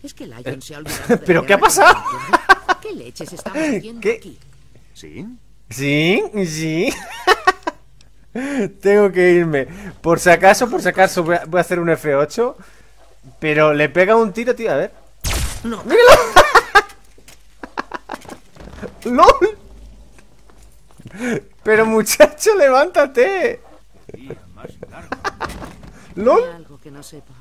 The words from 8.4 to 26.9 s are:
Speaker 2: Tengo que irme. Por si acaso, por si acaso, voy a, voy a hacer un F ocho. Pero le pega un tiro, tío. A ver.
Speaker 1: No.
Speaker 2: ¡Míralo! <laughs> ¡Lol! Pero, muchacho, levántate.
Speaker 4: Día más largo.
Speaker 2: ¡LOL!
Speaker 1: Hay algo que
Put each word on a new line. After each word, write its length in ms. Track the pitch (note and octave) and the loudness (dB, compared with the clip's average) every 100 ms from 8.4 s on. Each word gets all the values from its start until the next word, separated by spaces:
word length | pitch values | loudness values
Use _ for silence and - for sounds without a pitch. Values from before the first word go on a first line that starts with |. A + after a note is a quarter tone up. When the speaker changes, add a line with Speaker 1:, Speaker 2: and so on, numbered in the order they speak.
| C#4 C#4 G3 - | -6 -6 -6 -2
Speaker 2:
Tengo 320 | G3 G3+ G3+ | 0 4 2
que 200 | F3+ F3+ | 2 2
irme. 340 | F3 E3+ C#3+ B2+ F#3 G3+ - | 2 2 -2 -4 -12 -18 -6
Por 180 | D#3+ E3 | -2 2
si 120 | F3+ | 4
acaso, 380 | E3+ F#3+ G#3 B3 | 6 6 4 0
por 100 | F4 | -2
si 80 | F3+ | -2
acaso, 340 | F3+ F#3+ F#3 | 2 2 2
voy 140 | E3 E3+ | -2 -2
a, 80 | D#3+ | -2
voy 120 | F3+ | -2
a 20 | |
hacer 180 | E3 F3 | -2 -2
un 120 | E3+ | -2
F 240 | D#3 D3+ | -2 0
ocho. 420 | C#3 D3 - A#3+ - - - - - - - C3 - | -2 -2 -2 -4 -6 -20 -20 -20 -20 -20 -20 -20 -8
Pero 360 | D#3 D3+ D#3 | -2 2 2
le 140 | D3 D3+ | 2 0
pega 260 | F3 F#3+ A3+ | 2 4 4
un 160 | A3+ | 2
tiro, 220 | F3+ A#3+ | -2 -4
tío. 180 | A#3 A3 | -4 -2
A 40 | C#3+ | -4
ver. 160 | G3+ - - - - - - - | -4 -10 -20 -12 -8 -6 -6 -8
Speaker 1:
No. 200 | A#3 G#3 | -10 -10
Speaker 2:
¡Míralo! 240 | G3+ F#4+ B4 - A#4 F#4 D5 A#4+ - - - - - - - - - - - - - - - - - - - - - - - - | 0 6 8 8 6 4 4 2 2 -2 -2 -18 -20 -20 -20 -20 -20 -20 -16 -14 -14 -16 -16 -18 -18 -20 -20 -20 -20 -18 -18 -12
<laughs> 0 | |
¡Lol! 540 | A3+ B3 F#4+ C5 G4+ G#4+ - - - - - - - _ - - - - _ - - F#3 B3 G#3 - _ | -4 4 4 4 0 -2 -20 -20 -20 -20 -20 -20 -20 _ -20 -20 -20 -20 _ -20 -20 -10 -8 -8 -10 _
Pero, 240 | G#3+ G#3+ A3 | 0 2 4
muchacho, 680 | A3 G#3+ - D4+ - G#4 G4+ | 2 0 2 2 2 0 2
levántate. 1040 | C#4 C4 E4 F4+ C#4 B3+ C4+ F#4+ D4+ - - - _ - - | 4 2 2 0 0 0 0 0 -4 -6 -16 -20 _ -20 -20
Speaker 4:
Día 240 | - C#3 - - | -20 -18 -20 -20
más 120 | - B2 - - | -20 -20 -20 -20
largo. 260 | B2+ F3 - - - - - - - - - - - | -20 -16 -12 -12 -12 -14 -14 -18 -20 -20 -20 -18 -4
Speaker 2:
¡LOL! 260 | A3 F#4 B4+ | 2 2 0
Speaker 1:
Hay 80 | - | -10
algo 240 | D#3+ C#3 | -20 -20
que 100 | D#3 | -20